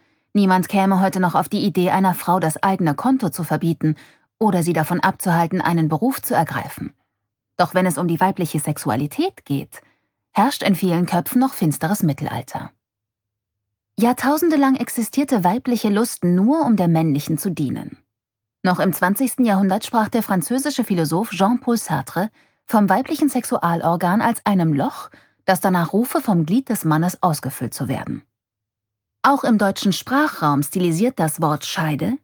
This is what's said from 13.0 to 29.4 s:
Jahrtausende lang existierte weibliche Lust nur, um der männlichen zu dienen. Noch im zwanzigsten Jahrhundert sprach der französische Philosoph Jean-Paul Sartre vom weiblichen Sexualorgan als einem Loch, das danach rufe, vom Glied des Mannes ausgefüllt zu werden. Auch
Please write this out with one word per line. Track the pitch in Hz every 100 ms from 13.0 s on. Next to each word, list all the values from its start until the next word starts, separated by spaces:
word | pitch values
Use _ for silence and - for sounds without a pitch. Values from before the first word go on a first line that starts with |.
| _ _ _ _ _ _ _ _ _ -
Jahrtausende | 233 254 254 311 339 302
lang | 269
existierte | 262 - - 220 - 285 226
weibliche | 175 240 - 240 214
Lust | 202 233 -
nur, | 175 180 214 320 269
um | 208
der | 175
männlichen | 160 160 143 - 156
zu | 202
dienen. | 160 131 - - - _ _ _ _ _ _
Noch | 185 180
im | 185
zwanzigsten | - 185 202 262 -
Jahrhundert | 240 196 196 202
sprach | - 233 214
der | 226
französische | - 185 - 254 294 277
Philosoph | 220 175 156 170 226
Jean-Paul | 175 196 247 - 233
Sartre | - 143 - - 220 - _ _ -
vom | 214 196
weiblichen | 190 262 311 294
Sexualorgan | 247 - - 175 165 160 175 175 208
als | 233 226 208
einem | 196 165
Loch, | 139 202 - - - _ _
das | - 180
danach | 196 180 170
rufe, | 196 247 320
vom | - 175 156
Glied | 233 -
des | 214
Mannes | 160 151 180 -
ausgefüllt | 185 147 131 - 117
zu | - 117
werden. | 98 - 57 - _ _ _ _ _ _ _ _ _
Auch | 254 277